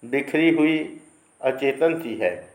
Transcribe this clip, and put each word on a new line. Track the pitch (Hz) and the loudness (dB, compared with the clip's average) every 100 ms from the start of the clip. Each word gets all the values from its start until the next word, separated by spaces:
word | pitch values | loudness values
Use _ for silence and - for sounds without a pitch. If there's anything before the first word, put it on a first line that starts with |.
बिखरी | 120 143 139 156 160 | -2 -4 0 2 4
हुई, | 160 151 160 156 - - _ _ _ | 4 2 2 -4 -12 -20 _ _ _
अचेतन | 135 131 139 135 160 165 | -4 0 -2 2 0 0
सी | 120 110 | -6 -2
है। | 92 90 - | -2 -2 -14